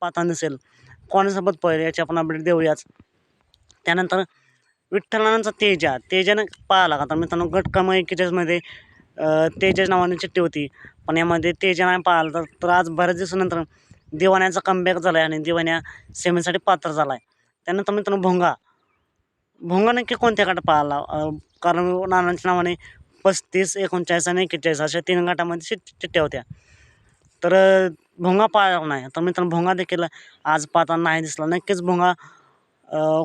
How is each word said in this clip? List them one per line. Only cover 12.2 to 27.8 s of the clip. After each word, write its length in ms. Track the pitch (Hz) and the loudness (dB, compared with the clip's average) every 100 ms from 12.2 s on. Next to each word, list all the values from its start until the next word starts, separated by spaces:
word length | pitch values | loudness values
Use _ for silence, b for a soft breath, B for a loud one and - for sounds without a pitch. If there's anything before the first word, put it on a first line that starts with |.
| 160 | 2
तर, 80 | 156 160 _ | -4 -8 _
तर 60 | 175 | 2
आज 220 | 180 165 | 2 2
बऱ्याच 260 | 165 175 175 | 0 0 0
दिवसानंतर 460 | 185 185 185 165 156 b b b _ | -4 -2 -2 -2 -6 b b b _
दिवाण्याचा 460 | 156 190 190 185 180 | 0 4 4 2 0
कमबॅक 360 | 190 185 180 180 | -2 0 0 0
झाला 220 | 175 160 | 2 2
आहे 60 | |
आणि 140 | 160 156 | 0 -2
दिवाण्या 420 | 156 170 165 165 165 B B | -2 -2 0 -4 -6 B B
सेमीसाठी 440 | - 180 175 170 175 | -6 -2 0 0 -2
पात्र 340 | - 180 170 | 0 0 0
झाला 200 | 151 143 | -2 -2
आहे. 140 | 131 _ _ _ _ | -4 _ _ _ _
त्यानंतर 280 | - 190 202 | -4 -4 -2
मित्रांनो, 300 | 202 202 196 | -4 -2 0
भोंगा, 320 | 185 180 175 123 _ _ _ _ _ _ _ _ _ _ | 0 2 0 -2 _ _ _ _ _ _ _ _ _ _
भोंगा 320 | 170 180 220 | -4 0 2
नक्की 220 | 240 233 | 0 -2
कोणत्या 300 | 247 240 208 | -2 0 0
गटात 220 | 185 175 - | 0 -2 2
पळाला? 300 | 151 147 143 | 2 2 -4
अं, 400 | - 151 156 151 - _ | -6 -6 -6 -8 -14 _
कारण 420 | 175 170 180 180 190 | -2 0 0 -2 0
नानांच्या 420 | 185 175 180 185 | 0 0 -2 0
नावाने 240 | 180 175 175 B B - _ | 0 0 -4 B B -20 _
पस्तीस, 520 | 190 185 - 185 190 196 | 0 0 -4 -2 -2 -2
एकोणचाळीस 520 | 190 180 170 170 180 | -4 -4 -2 -2 0
आणि 140 | 180 | 0
एक्केचाळीस 380 | 185 165 165 147 | -2 -2 -2 0
अशा 200 | 151 165 | -2 -4
तीन 280 | 170 180 175 | -2 0 0
गटामध्ये 320 | 175 170 170 | -2 -4 -6
चिठ-, 400 | 165 214 - _ | -8 -10 -10 _
चिठ्ठ्या 220 | 175 175 | -4 -2
होत्या. 200 | 151 127 120 b b b b b b b b _ | -2 -4 -12 b b b b b b b b _
तर, 100 | 175 | 2
अं, 340 | 190 190 190 | 6 6 6